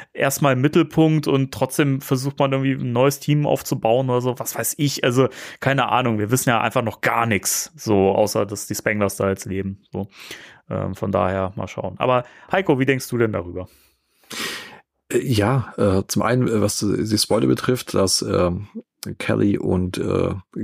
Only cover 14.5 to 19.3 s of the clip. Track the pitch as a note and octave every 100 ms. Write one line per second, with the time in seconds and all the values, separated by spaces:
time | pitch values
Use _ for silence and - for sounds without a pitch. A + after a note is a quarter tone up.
14.5 | - - - _ _ _ B2 C#3 A2 G#2
15.5 | C3+ - - G#2 F#2+ G2 - G#2+ B2+ A#2+
16.5 | A2+ G#2 - G#2 - A2 G#2+ - G#2+ B2+
17.5 | B2+ - B2+ - G2 G2 - A2 G2 F2+
18.5 | F2+ G2+ A3 - _ - G#2 -